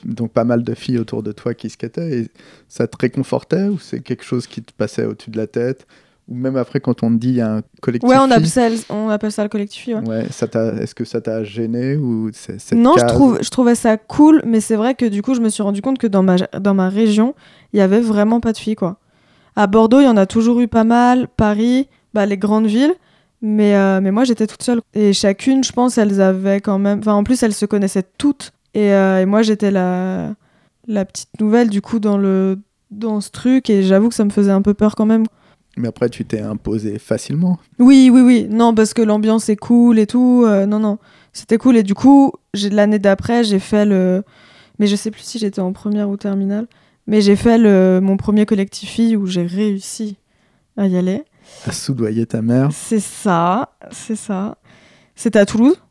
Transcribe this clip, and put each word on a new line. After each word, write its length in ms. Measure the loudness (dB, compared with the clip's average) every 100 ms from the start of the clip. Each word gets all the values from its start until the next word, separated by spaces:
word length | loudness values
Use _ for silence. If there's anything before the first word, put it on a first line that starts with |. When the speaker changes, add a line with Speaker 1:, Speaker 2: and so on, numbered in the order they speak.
Speaker 1:
donc 280 | -8 -8 -4
pas 100 | -2
mal 200 | 0 -2
de 100 | -4
filles 240 | -8 -4 -4
autour 240 | -4 -8
de 80 | -10
toi 240 | -10 -10
qui 160 | -8 -12
skataient 480 | -12 -12 -10 -6 -6
et 60 | -6 _ -20 _ _
ça 200 | -6 -6
te 80 | -2
réconfortait 680 | -4 -4 -4 -4 -2 -4 -2
ou 100 | -6
c'est 220 | -8 -12
quelque 240 | -10 -10
chose 220 | -6 -8 -8
qui 120 | -14
te 120 | -14
passait 320 | -8 -8 -4
au-dessus 260 | -6 -8 -10
de 60 | -8
la 100 | -6
tête ? 400 | -4 -4 -6 _ _ _ _ -14
Ou 80 |
même 220 | -8 -4 -4
après, 240 | -4 -4
quand 220 | -4 -2
on 80 | 0
te 60 | 0
dit, 120 | 0
il 60 |
y 60 | -2
a 140 | -2 -4
un 60 | -8 _
collectif 260 | -6 -2 2
Speaker 2:
Ouais, 80 | 4
on 80 |
Speaker 1:
filles. 80 | 4
Speaker 2:
appelle 140 | 2 2
ça, 200 | 0 0 -2 -8
on 220 | -6 -4
appelle 200 | -4 -4
ça 120 | -6
le 80 | -6
collectif 320 | -6 -8 -12
filles, 120 | -10 -8
ouais. 120 | -6
Speaker 1:
Ouais, 180 | -6 -6
ça 180 | -6 -4
t'a, 260 | -2 -2 -4
est-ce 180 | -8
que 100 | -8
ça 160 | -8 -8
t'a 240 | -6 -6
gêné 520 | -8 -6 -6 -4 -4 -4
ou 340 | -4 -4 -6
c'est, 260 | -10 -14 -14
cette 200 | -2 2
Speaker 2:
Non, 160 | 4 4
je 60 |
Speaker 1:
case ? 100 | 4
Speaker 2:
trouve, 260 | 4 4 2
je 80 | -4
trouvais 240 | 0 0
ça 240 | 2 0 -2
cool, 440 | -2 2 6 4 2
mais 140 | -2
c'est 160 | 0 -2
vrai 180 | -2
que 100 | -2
du 160 | -2 -2
coup, 140 | -4
je 60 | -2
me 100 | -2
suis 120 | -2
rendu 200 | -4 -4
compte 160 | -4 -2
que 80 | 0
dans 160 | 2
ma, 140 | 2 2 0 -4
dans 140 | -2
ma 160 | 0 0
région, 460 | 0 0 2 0 -2 _ _ _
il 40 | 0
y 40 |
avait 180 | 2 2
vraiment 400 | 0 0 0 0
pas 120 | -2
de 40 | -4
filles, 180 | -6
quoi. 220 | -4 -6 -8 _ _ _ _ _
À 120 | -2 2
Bordeaux, 340 | 4 6 6
il 40 |
y 40 | 6
en 80 | 4
a 80 |
toujours 360 | 2 0 0 2
eu 60 | 0
pas 180 | 2
mal, 440 | 2 2 2 2 -2
Paris, 600 | -2 0 0 0 0 -2 _ _
bah, 100 | -2
les 140 | -2 -2
grandes 280 | 0 0 2
villes, 280 | 2 0 0 _ _ _ -8
mais, 320 | -2 2 2 4
euh, 240 | 2 2
mais 100 | 0
moi, 140 | 0
j'étais 220 | 0 0 -4
toute 160 | -6
seule. 180 | -4 -4 -4
Et 180 | 0 0
chacune, 500 | 2 0 0 0 0
je 100 | 0
pense, 260 | 0 0 2
elles 240 | 0 2
avaient 400 | 2 0 -2 -2
quand 160 | -2 -2
même, 220 | 0 -2
enfin, 120 | 0
en 100 | 0
plus, 200 | 0 0
elles 100 | 0
se 140 | -2 -2
connaissaient 400 | -2 -2 -4 -6 -4
toutes. 360 | -4 -4 -10 _ _
Et, 220 | -2 2
euh, 260 | 4 2 2
et 60 | 2
moi, 160 | 2
j'étais 280 | 2 0 0
la, 600 | 0 -2 -2 -4 -6 -8 -12 _ _ _ _ -8
la 180 | -6
petite 340 | -6 -10 -14 -4
nouvelle, 300 | 0 2 2
du 140 | -2
coup, 160 | -4 -2
dans 180 | 0 0
le, 420 | 0 0 0 -4 -10 _ -20
dans 300 | -10 -6 -6
ce 80 | -8
truc, 400 | -6 0 0 2
et 140 | 2
j'avoue 260 | 4 4 2
que 60 |
ça 100 | 0
me 60 | -2
faisait 200 | 2 2
un 120 | 2
peu 100 | 0
peur 240 | 0 0 0
quand 80 |
même. 200 | 0 2 0 _ _ _ _ -8
Speaker 1:
Mais 120 | -8
après, 200 | -4 -4
tu 160 | -4
t'es 160 | -8 -8
imposée 600 | -8 -8 -6 -6 -6 -8
facilement. 580 | -6 -6 -4 -2 -2 -2 _ 2
Speaker 2:
Oui, 280 | 6 8 8
oui, 80 | 6
oui. 260 | 6 4 0
Non, 280 | 0 2 2
parce 180 | 0
que 80 | 0
l'ambiance 460 | 0 0 0 0 0
est 80 | -4
cool 420 | 2 4 4 4
et 80 | 2
tout. 380 | 2 2 4 4
Euh, 200 | 2 0
non, 120 | 0
non. 200 | -2 -4 _ _ _
C'était 260 | -12 -2 0
cool. 180 | 4 2
Et 60 |
du 120 | 2
coup, 360 | 2 6 6 4 0 _
j'ai, 160 | -6 -2
l'année 300 | 2 2 2
d'après, 420 | 2 0 0 0
j'ai 160 | 0 -2
fait 260 | 0 0
le, 380 | 2 2 0 -2 -4 _ _ _ _ -4
mais 80 | -2
je 80 |
sais 160 | -2 -6
plus 140 | -12
si 160 | -14 -8
j'étais 200 | -6 -4
en 120 | -6
première 360 | -6 -6 -4 -4
ou 80 | -6
terminale, 520 | -6 -4 -4 -6 -8 _ _ _ -2
mais 120 | 2
j'ai 140 | 4
fait 240 | 4 4 4
le... 400 | 6 6 4 2
mon 160 | 0 -2
premier 300 | 0 0 2
collectif 420 | -2 -4 -10 -10
filles 280 | -2 0 0
où 100 | -2
j'ai 180 | -4
réussi 720 | -4 -2 -4 -4 -8 -10 -10 -12 _ _ _ _ _ -4
à 100 | -2
y 100 | 0
aller. 280 | -2 -4 -10 _ _ -14 -10
Speaker 1:
À 60 |
soudoyer 520 | -8 -6 -4 -4 -2
ta 160 | -4 -4
mère. 300 | 0 0 0
Speaker 2:
C'est 280 | -2 -4 -4
ça, 720 | -4 -6 -2 0 0 -2 -4 _ -20
c'est 240 | -16 -12
ça. 440 | -10 -8 -8 -8 -12 _ _ _ _ _ -8
C'était 240 | 0 2
à 40 |
Toulouse. 320 | 2 2 2 2 _